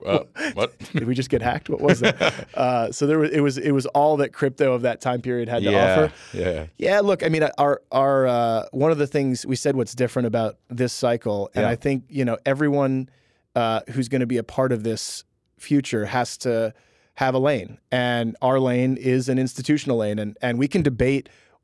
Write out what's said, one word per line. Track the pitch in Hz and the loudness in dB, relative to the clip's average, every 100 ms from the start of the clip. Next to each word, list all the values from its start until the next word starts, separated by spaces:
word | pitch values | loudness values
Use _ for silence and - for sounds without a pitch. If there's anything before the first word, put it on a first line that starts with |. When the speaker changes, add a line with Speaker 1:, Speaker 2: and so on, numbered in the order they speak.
Speaker 1:
"Uh, | - 104 - - 311 | -2 -2 -2 -6 -6
what?" | - 104 - | -2 -4 -4
Speaker 2:
<laughs> | - | -8
Did | 156 117 | -4 -2
we | |
just | 123 131 | -2 -2
get | 123 | 0
hacked? | 120 123 - | 0 -2 -4
What | 147 | 0
was | 143 117 | 2 4
that? | 117 - 160 - 131 | 2 0 -2 -2 -8
Speaker 1:
<laughs> | |
Speaker 2:
Uh, | - 127 123 117 | -2 0 0 -2
so | 131 143 | 0 2
there | 156 | 2
was, | 147 | 2
it | 151 | 2
was, | 143 131 | 0 0
it | - | 0
was | 139 123 | 0 2
all | - 147 151 | 2 4 4
that | 135 | 0
crypto | - 139 131 139 | 0 -2 2 2
of | 123 | 2
that | 123 110 | 0 -2
time | 131 123 | -2 -2
period | 127 123 120 | -2 -4 -2
had | 120 | 0
to | 101 | 2
Speaker 1:
Yeah, | 98 95 | 4 4
Speaker 2:
offer. | 92 - - - | 4 2 -2 -12
Speaker 1:
yeah. | 98 90 80 80 - | -6 -4 -4 -8 -4
Speaker 2:
Yeah, | - 202 | 2 2
look, | 202 190 | 4 2
I | 165 | 0
mean, | 160 151 - | 2 0 2
our, | 143 143 - | 0 0 -2
our, | 131 135 135 131 | 0 2 4 2
uh, | 120 117 113 - | 2 2 0 -2
one | 127 151 | 0 2
of | 156 | 2
the | 143 | 0
things | 147 139 123 | 0 0 -2
we | - 127 | -4 -2
said | 147 131 | 0 0
what's | 113 | -2
different | 120 123 131 120 | -2 -2 0 -2
about | 117 113 - _ | 0 -2 -6 _
this | 123 123 | -4 -4
cycle, | - 123 120 113 104 98 | 0 0 0 -2 -4 -4
and | - | -2
Speaker 1:
Yeah. | 104 | -2
Speaker 2:
I | 117 | 0
think, | 143 135 127 | -2 -4 -4
you | 143 | -4
know, | 127 113 135 | -2 -2 -2
everyone, | 135 151 143 135 131 131 _ _ _ _ | 0 2 2 0 -2 -6 _ _ _ _
uh, | 120 113 110 - | 0 0 0 -2
who's | 123 117 | -6 -2
gonna | 131 120 | -2 0
be | 120 | -2
a | |
part | 107 - 131 | -2 -2 0
of | 120 | 0
this | 110 110 - - - _ _ _ | -2 -4 -8 -12 -16 _ _ _
future | - 147 127 113 101 | 0 0 2 -2 -2
has | 127 120 - | -2 -2 -4
to | 127 113 110 - _ _ _ | -2 0 -2 -6 _ _ _
have | - 131 | -4 0
a | 131 | 2
lane, | 135 135 - - _ | 0 0 -4 -16 _
and | 127 123 120 113 110 | -2 0 0 -2 -2
our | 127 135 | 0 2
lane | 131 123 127 123 | 2 2 0 0
is | 131 127 123 | 0 0 2
an | 131 | 0
institutional | 131 - 131 151 143 117 | -2 -4 -2 -2 0 0
lane, | 104 104 | 0 -2
and, | 104 104 | -6 -6
and | 127 120 | -4 0
we | 143 | 0
can | 190 | 0
debate | 147 117 127 139 - _ _ _ | 0 0 0 0 -4 _ _ _